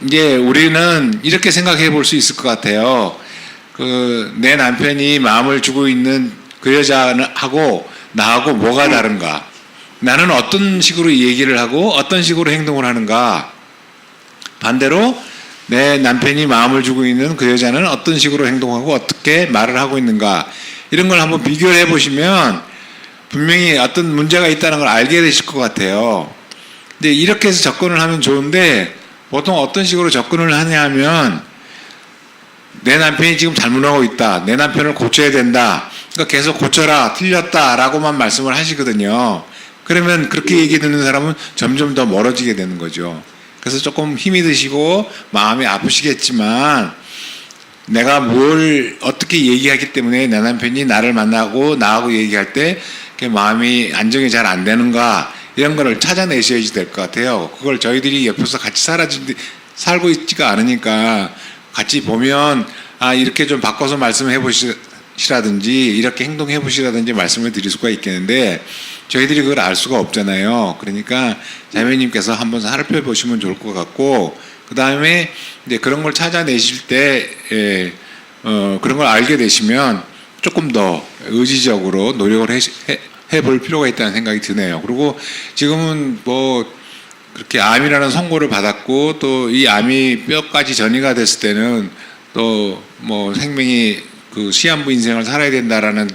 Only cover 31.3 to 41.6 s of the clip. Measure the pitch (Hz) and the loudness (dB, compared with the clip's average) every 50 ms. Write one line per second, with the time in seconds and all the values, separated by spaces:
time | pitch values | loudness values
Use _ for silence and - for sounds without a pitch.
31.3 | 85 78 - - - - - - - - - - - - - - - - - - | 0 -2 -8 -12 -20 -20 -20 -20 -20 -20 -20 -20 -20 -20 -20 -20 -20 -20 -20 -20
32.3 | - - - - - - - - - - - 123 139 156 160 156 147 - 160 170 | -20 -20 -20 -20 -20 -20 -20 -20 -20 -6 0 2 2 4 2 2 2 2 2 2
33.3 | 165 143 165 165 151 - 113 120 123 131 135 147 143 139 123 110 - - 117 107 | 2 2 0 0 0 0 0 0 2 2 2 4 4 4 2 0 0 0 0 2
34.3 | 95 87 87 101 120 139 147 143 - 147 147 151 143 - 123 117 - 151 147 143 | 2 0 0 0 2 2 2 0 0 0 0 0 0 -2 -2 0 2 4 4 4
35.3 | 135 131 123 120 120 123 120 107 90 85 - - - - - - - - 156 - | 4 4 2 4 4 4 4 4 2 0 -4 -10 -16 -18 -18 -14 -6 -6 -4 -2
36.3 | - 139 143 156 147 - 147 135 - 160 156 151 151 143 123 107 - - 185 185 | 0 0 0 0 -2 0 -2 0 2 2 4 4 4 4 4 2 0 -2 0 0
37.3 | 180 175 170 170 - 160 143 127 120 123 127 135 147 151 156 151 147 135 120 104 | 2 0 0 0 2 2 4 4 4 4 2 2 2 0 -2 0 0 0 0 0
38.3 | - 135 135 135 127 151 160 160 156 143 135 123 110 104 101 101 110 123 123 113 | 0 -2 -2 -2 -2 -2 -2 -4 -4 -4 -2 -2 0 0 0 0 0 2 2 0
39.3 | 95 82 - - - - - - - - - - 170 180 170 175 175 165 147 - | 0 -4 -6 -14 -20 -20 -20 -20 -20 -20 -6 -2 0 0 2 2 2 0 0 -2
40.3 | - 160 - 156 175 170 160 147 156 151 147 147 147 147 135 135 135 139 147 160 | -4 -4 -2 2 2 4 4 4 2 2 2 2 0 2 2 2 2 0 0 -2
41.3 | 156 - - - - - | -4 -6 -10 -14 -8 -4